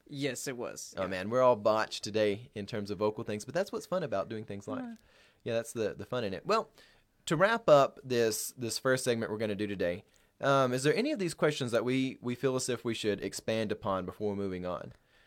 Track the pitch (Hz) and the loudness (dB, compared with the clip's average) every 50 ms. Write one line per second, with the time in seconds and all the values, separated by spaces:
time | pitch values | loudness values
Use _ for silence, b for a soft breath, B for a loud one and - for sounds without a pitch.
0 | _ - 147 135 143 135 123 - - 143 127 120 110 64 - - - - - - | _ -14 -8 -4 -4 -2 -4 -4 -6 -8 -6 -6 -6 -8 -8 -10 -14 -12 -6 -4
1 | 95 92 95 92 92 107 120 127 127 123 123 104 104 113 107 110 107 - - - | -2 -2 -2 -2 -2 0 4 6 6 6 6 6 4 4 4 4 2 0 -4 -8
2 | - 107 101 110 107 104 98 110 123 - - 107 98 - - 104 101 98 101 87 | -8 -2 2 2 4 4 2 0 -6 -12 -10 -10 -8 -6 -6 -6 -4 -4 -2 0
3 | 107 107 107 117 117 113 104 104 - 127 127 175 196 - - - - - 180 185 | 0 0 0 -2 -6 -6 -6 -6 -8 -4 -2 -2 -2 -2 -4 -10 -6 -4 -4 -4
4 | 165 117 107 95 - - - 110 - - 101 101 - 110 107 254 254 233 226 b | -2 -2 -2 -2 -2 -2 -6 -8 -8 -8 -10 -10 -8 -8 -6 -6 -8 -10 -12 b
5 | b b b b b b b b b 120 113 117 113 - - 117 107 92 - - | b b b b b b b b b -2 -2 -2 -4 -4 -4 -2 -2 -2 -2 -4
6 | 104 - 123 127 113 98 95 82 - 170 214 226 220 - _ b b b b b | -8 -6 -4 -4 -4 -4 -6 -6 -2 0 0 0 0 -4 _ b b b b b
7 | b b _ _ - - 170 151 190 214 233 220 - 165 151 139 135 - - - | b b _ _ -4 -2 2 4 4 4 4 2 6 8 8 8 8 6 2 -8
8 | - 127 123 120 117 110 107 - - - - 127 117 113 - - - 131 127 123 | -6 0 2 4 4 2 2 -2 -6 -8 -8 -6 -6 -4 -4 -2 0 0 0 2
9 | - 127 117 113 110 - 107 107 113 107 101 95 107 101 101 90 92 85 90 - | 2 0 0 0 0 -4 -2 -2 -2 -2 -2 -2 -2 -4 0 0 0 0 0 -2
10 | - b b b b b b - - 139 139 139 135 123 123 131 131 151 - 196 | -8 b b b b b b -2 2 4 4 4 4 4 2 2 2 2 2 2
11 | 247 302 311 208 185 160 - - 175 151 147 - 131 117 113 113 110 127 131 131 | 0 0 -2 -2 -2 -4 -2 0 0 0 0 0 -4 0 0 0 0 2 0 0
12 | 131 131 - - - 123 123 - - 131 127 127 - - 123 - - 120 110 - | 0 -2 -4 -6 -6 -6 -4 -2 -2 0 0 0 -2 -2 -4 -2 -2 -4 -4 0
13 | - 104 101 - - 98 - - - - 110 110 110 98 104 - - 104 95 92 | 0 0 0 0 -2 -6 -6 -6 -4 -2 -2 -2 0 -2 -4 -4 -2 -2 -2 -2
14 | 92 90 - - 107 104 98 101 101 95 92 90 90 90 87 - - 120 - b | -2 -6 -8 -4 -4 -4 -2 -2 -4 -4 -4 -4 -4 -6 -6 -6 -8 -12 -16 b
15 | b b b b b | b b b b b